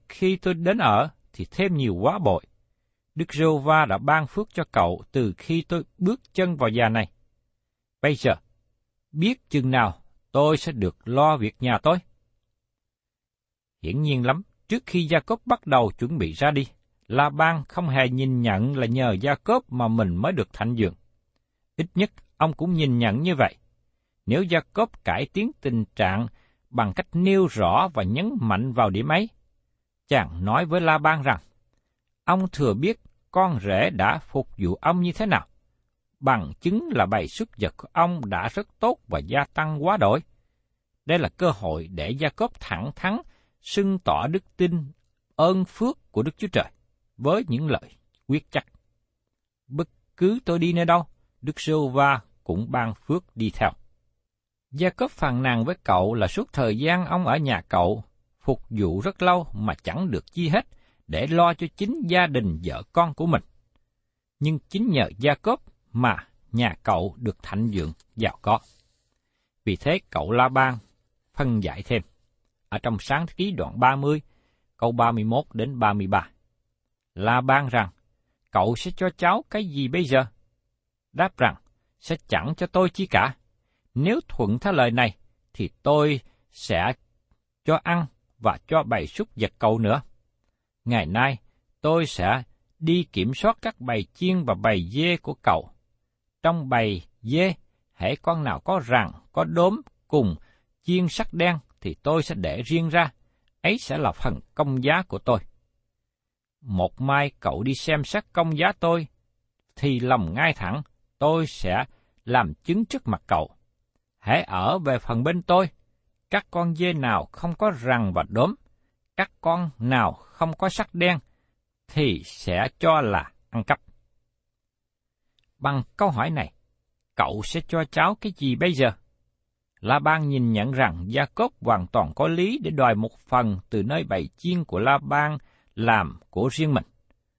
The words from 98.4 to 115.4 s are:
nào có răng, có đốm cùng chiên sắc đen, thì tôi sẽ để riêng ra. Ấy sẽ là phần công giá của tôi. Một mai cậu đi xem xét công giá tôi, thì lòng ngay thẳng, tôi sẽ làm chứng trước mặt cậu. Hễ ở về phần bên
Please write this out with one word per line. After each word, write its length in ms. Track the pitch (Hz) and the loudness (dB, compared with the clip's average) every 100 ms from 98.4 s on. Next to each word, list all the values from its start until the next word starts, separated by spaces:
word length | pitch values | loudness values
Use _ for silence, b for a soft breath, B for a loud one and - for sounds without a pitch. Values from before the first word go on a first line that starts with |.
nào 160 | 135 76 | -2 -4
có 220 | - 185 117 | -2 -4 0
răng, 260 | 123 90 - - | 0 0 -6 -6
có 120 | - | -4
đốm 380 | 160 165 180 226 - _ _ | 0 2 2 2 -8 _ _
cùng 280 | 151 107 78 - _ _ _ | 0 2 -2 -10 _ _ _
chiên 240 | - 185 175 | -2 0 0
sắc 260 | - - | -2 -4
đen, 240 | 165 175 160 - _ | 0 0 0 -6 _
thì 140 | 95 76 | -10 -6
tôi 200 | 143 160 | -2 0
sẽ 120 | - 151 | -2 -4
để 260 | 82 73 | -4 -6
riêng 280 | 120 165 165 | -2 -2 0
ra. 220 | 170 156 - _ _ _ _ | 2 0 -4 _ _ _ _
Ấy 160 | 170 233 | -2 -2
sẽ 200 | - 151 | -4 -2
là 140 | 123 | -2
phần 280 | - 123 71 - - | -2 -4 -4 -6 -4
công 280 | 147 131 | -2 0
giá 180 | 135 170 185 | 0 0 -2
của 120 | 101 | -4
tôi. 200 | - 110 - - _ _ _ _ _ _ _ _ _ _ | 0 -2 -2 -18 _ _ _ _ _ _ _ _ _ _
Một 400 | 127 92 90 - | -6 -2 -2 -2
mai 300 | 135 139 143 - | 0 0 0 -4
cậu 240 | - 92 | -4 -2
đi 100 | 123 135 | -2 -4
xem 280 | - 151 | -2 -2
xét 300 | 135 208 - | -2 -6 -2
công 240 | 175 165 151 | -2 0 0
giá 140 | 180 202 | 0 0
tôi, 280 | 170 170 156 _ _ _ _ _ _ - | 0 0 -2 _ _ _ _ _ _ -4
thì 240 | 143 123 | -2 0
lòng 340 | 123 123 82 | 2 2 2
ngay 200 | 104 160 | 0 -2
thẳng, 280 | - 90 135 - _ _ _ | -2 -4 -6 -8 _ _ _
tôi 300 | 147 165 156 | 0 2 -2
sẽ 380 | - 92 98 131 _ _ _ - | -4 -2 -2 -2 _ _ _ 0
làm 280 | 123 92 | 0 0
chứng 320 | 76 - 185 226 | -4 -4 -2 -2
trước 220 | 277 - | -6 -4
mặt 140 | 98 - | -6 0
cậu. 280 | 80 78 _ _ _ _ _ _ _ | -2 -2 _ _ _ _ _ _ _
Hễ 220 | 104 147 | -2 0
ở 380 | - 92 101 185 | 0 -2 0 0
về 200 | 143 123 | -2 -2
phần 240 | - 117 | -2 -2
bên 180 | 139 175 | -2 -2